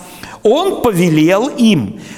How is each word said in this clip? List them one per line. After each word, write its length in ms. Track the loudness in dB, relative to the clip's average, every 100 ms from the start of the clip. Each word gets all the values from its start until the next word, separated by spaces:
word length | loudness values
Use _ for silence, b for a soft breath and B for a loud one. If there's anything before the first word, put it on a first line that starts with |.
| B B B B
он 380 | 0 2 0 -2
повелел 640 | -2 0 2 2 2 2 0
им: 520 | 0 2 2 -2 -10 B